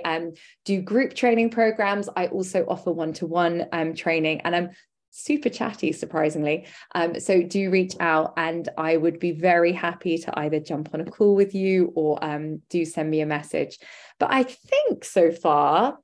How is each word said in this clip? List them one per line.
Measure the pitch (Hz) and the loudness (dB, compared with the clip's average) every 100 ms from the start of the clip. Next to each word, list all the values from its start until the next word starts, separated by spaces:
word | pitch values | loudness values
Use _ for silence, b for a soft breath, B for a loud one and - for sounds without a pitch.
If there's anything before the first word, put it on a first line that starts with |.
um, | 170 160 170 160 B B | 2 -4 -6 -12 B B
do | - 196 | -4 -4
group | 185 214 269 | 0 0 0
training | - 247 226 226 | 2 2 4 2
programs. | 226 220 220 202 208 196 - | 2 0 2 0 -2 -4 -4
I | 180 | -2
also | 190 185 190 165 | -4 -2 -2 -2
offer | 180 - | -2 -4
one-to-one, | 165 160 160 165 170 170 170 170 | -4 -4 -6 -4 0 0 0 -4
um, | 170 160 | -4 -4
training, | 160 - 165 156 156 | -4 -2 0 0 -2
and | 170 | -2
I'm | 170 180 B B _ _ | -2 -4 B B _ _
super | - - 302 254 | -12 -2 -2 -2
chatty, | - - 208 - | -4 -6 -4 -4
surprisingly. | 156 156 160 156 156 151 151 B B B | -4 -4 0 0 0 -2 -2 B B B
Um, | 180 170 170 | -2 -2 -2
so | - 190 | 2 2
do | 180 196 196 | 2 0 2
reach | 185 185 - | 2 0 0
out, | 170 156 160 - | 2 2 2 -2
and | 165 170 160 - | -4 -4 -6 -4
I | 160 165 | 0 2
would | 165 165 | 2 0
be | 175 | -4
very | 156 180 170 170 | 0 4 6 4
happy | 180 175 170 180 160 | 2 -4 -4 -4 -4
to | - - | -4 -4
either | 151 151 | -2 -4
jump | 151 151 151 | -4 -8 -6
on | 151 | -8
a | |
call | 185 - 208 | -8 2 4
with | 196 196 190 | 6 4 2
you | 190 190 175 - | 2 2 2 2
or, | 151 147 | 0 0
um, | 156 147 156 156 _ | -2 -6 -6 -10 _
do | 175 | -4
send | 160 165 156 | -4 -4 -2
me | 156 | 0
a | 151 | 0
message. | 147 151 151 143 - B B B - | -2 -4 -4 -4 -8 B B B -4
But | - | 0
I | 269 | 2
think | 254 - - 539 571 - | 0 -4 -2 0 0 -2
so | - - 170 | -2 2 2
far, | 170 160 147 147 160 247 277 | 2 2 4 4 4 2 -2